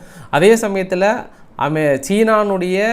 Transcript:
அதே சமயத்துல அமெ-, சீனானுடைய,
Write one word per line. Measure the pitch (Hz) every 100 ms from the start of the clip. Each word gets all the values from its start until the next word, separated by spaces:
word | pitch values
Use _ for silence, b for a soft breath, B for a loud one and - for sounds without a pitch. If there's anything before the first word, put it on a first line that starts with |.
| B B B
அதே | 143 190
சமயத்துல | 226 214 196 185 180 202 233 - B B -
அமெ-, | 139 156 151 135 -
சீனானுடைய, | 202 220 214 208 190 180 190 214